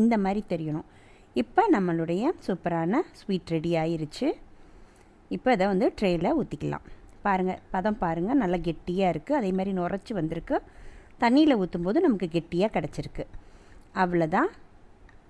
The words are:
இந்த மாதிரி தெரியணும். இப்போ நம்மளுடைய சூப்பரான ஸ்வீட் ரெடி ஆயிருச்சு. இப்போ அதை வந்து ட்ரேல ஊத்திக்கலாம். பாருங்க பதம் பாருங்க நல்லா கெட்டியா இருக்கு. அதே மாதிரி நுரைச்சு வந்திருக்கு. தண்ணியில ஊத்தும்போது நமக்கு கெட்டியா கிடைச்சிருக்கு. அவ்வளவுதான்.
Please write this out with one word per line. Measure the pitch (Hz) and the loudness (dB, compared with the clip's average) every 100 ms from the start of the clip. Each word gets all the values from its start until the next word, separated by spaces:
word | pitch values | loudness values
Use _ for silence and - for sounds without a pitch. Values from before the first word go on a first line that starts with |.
இந்த | 226 226 | 2 4
மாதிரி | 190 202 208 | 2 -2 -4
தெரியணும். | 170 156 151 - - - - - - | -4 -4 -6 -8 -18 -20 -20 -8 -4
இப்போ | 247 - 427 269 | -2 2 4 4
நம்மளுடைய | 180 165 165 175 262 - - | 2 0 -2 -2 -2 -2 -4
சூப்பரான | 185 185 170 165 240 - - | -4 -2 -2 0 0 -2 -8
ஸ்வீட் | - 185 - 165 | -4 -4 -2 -4
ரெடி | 165 170 | 0 0
ஆயிருச்சு. | 160 165 151 - 285 480 - - - - - - - - - 180 | 0 -2 -6 -4 -4 -4 -8 -20 -20 -20 -20 -20 -20 -20 -10 -4
இப்போ | - | 0
அதை | 233 190 | 2 2
வந்து | 190 254 - | 2 0 0
ட்ரேல | 202 170 180 311 | 0 2 2 0
ஊத்திக்கலாம். | 202 147 147 147 - - - - 208 | -2 -6 -6 -6 -10 -20 -20 -6 0
பாருங்க | 190 185 - - | 0 0 -4 -6
பதம் | 196 196 208 | -4 -2 -2
பாருங்க | 175 165 185 277 | -2 -2 0 2
நல்லா | 196 180 170 | 2 0 -2
கெட்டியா | 160 - 180 190 | -4 -4 0 2
இருக்கு. | 160 - 294 | 0 -2 -2
அதே | 202 190 | 0 0
மாதிரி | 190 190 | -2 -2
நுரைச்சு | 175 190 - 208 | -2 -4 -6 -4
வந்திருக்கு. | 160 165 - 311 - - - - - - | -2 -4 -2 -4 -4 -14 -18 -18 -20 -2
தண்ணியில | 240 262 311 240 | 4 6 6 4
ஊத்தும்போது | 180 180 175 247 359 | 2 -2 -2 2 4
நமக்கு | 202 175 170 | 2 0 -4
கெட்டியா | 160 170 208 - | -2 0 0 0
கிடைச்சிருக்கு. | 151 - 143 - - - - - - - - 196 | -4 -6 -10 -10 -10 -12 -18 -20 -20 -20 -10 -2
அவ்வளவுதான். | 185 175 160 185 349 - - - - - - - - | 0 2 2 2 0 -4 -18 -20 -20 -20 -20 -20 -20